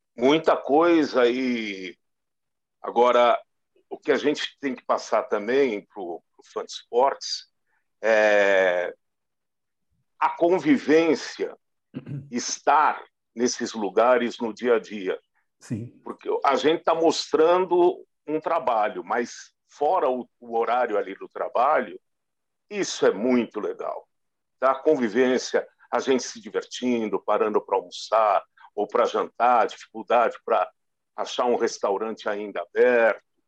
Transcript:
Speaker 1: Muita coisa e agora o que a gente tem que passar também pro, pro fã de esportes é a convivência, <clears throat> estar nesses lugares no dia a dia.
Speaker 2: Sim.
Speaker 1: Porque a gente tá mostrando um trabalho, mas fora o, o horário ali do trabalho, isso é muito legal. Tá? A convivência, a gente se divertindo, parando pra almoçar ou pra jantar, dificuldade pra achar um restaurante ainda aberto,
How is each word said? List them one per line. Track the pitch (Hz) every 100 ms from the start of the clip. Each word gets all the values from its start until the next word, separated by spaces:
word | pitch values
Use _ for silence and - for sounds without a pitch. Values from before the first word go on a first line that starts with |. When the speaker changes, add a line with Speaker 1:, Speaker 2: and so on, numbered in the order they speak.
| _ -
Speaker 1:
Muita | 127 160 160 151
coisa | - 147 170 165 131 127 120
e | 127 127 117 107 95 92 - _ _ _ _ _ _ _ _
agora | 104 113 123 120 120 - - _ _ _ -
o | -
que | 147
a | 131
gente | 143 151 - -
tem | 139
que | 123
passar | - 117 - 110
também | - 110 104 135 135 104 -
pro, | 104 87 82 _
pro | _ -
fã | 107
de | 90
esportes | - - 117 135 - - - - _ _ _ _ _
é | 107 110 107 104 101 95 92 87 87 - _ _ _ _ _ _ _ _ _ _ _ -
a | 160
convivência, | - 170 185 147 123 117 160 165 127 - - 85 - _ _ _
<clears throat> | - - 139 -
estar | 240 - - - 147 147 - - _ _ 113
nesses | 120 - 117
lugares | 113 98 98 120 123 117 -
no | 117
dia | 101 120 113
a |
dia. | 98 104 92 - _ _ _ _
Speaker 2:
Sim. | - 107 117 -
Speaker 1:
Porque | - - - -
a | 139 131
gente | 139 170
tá | -
mostrando | 165 156 - - - 160 180 185 175 175 - - _ -
um | 156
trabalho, | 180 170 127 113 104 90
mas | 87 117 120 - - _ _
fora | - 147 185 147
o, | 127 117 _
o | 120 117
horário | 113 123 120 101
ali | 95
do | 95 92
trabalho, | 101 92 107 135 147 101 92 _ _ _ _ _ _ -
isso | 208 170 - 131
é |
muito | 95 123 123 110 107
legal. | 90 92 - - - _ _ _ _ -
Tá? | 131
A | 131
convivência, | 151 143 117 110 127 123 - 104 - _ -
a | 120
gente | 123 127
se | - 117
divertindo, | 104 - - - 123 120 107 95
parando | - 107 107 104
pra | - 98
almoçar | 87 - - 110 107 87 - _ -
ou | - 101
pra | 120
jantar, | 107 107 85 - 120 123 98
dificuldade | - - 110 107 117 110 -
pra | - 107 90 _ _ _ _
achar | - 98 -
um | 123 117
restaurante | 113 - 110 98 110 104 110
ainda | 101 104 95
aberto, | 87 110 123 120 113 - _ _